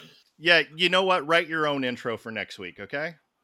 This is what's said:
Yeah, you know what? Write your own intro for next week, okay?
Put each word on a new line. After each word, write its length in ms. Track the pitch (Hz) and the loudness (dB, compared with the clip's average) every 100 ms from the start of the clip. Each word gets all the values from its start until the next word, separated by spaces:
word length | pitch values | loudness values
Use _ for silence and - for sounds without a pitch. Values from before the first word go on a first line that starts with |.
| - _ _ _ | -14 _ _ _
Yeah, 260 | 156 165 147 | 4 4 2
you 140 | 156 175 | 0 2
know 160 | 185 | 2
what? 200 | 190 185 143 | 2 0 2
Write 180 | 165 160 | 2 2
your 220 | 160 151 | -2 0
own 160 | 143 | 0
intro 320 | 127 120 127 113 | -2 -4 -6 -6
for 160 | 117 | -8
next 260 | 110 92 - | -8 -8 -10
week, 220 | 92 82 | -14 -12
okay? 340 | 101 143 160 160 _ _ | -10 -8 -8 -10 _ _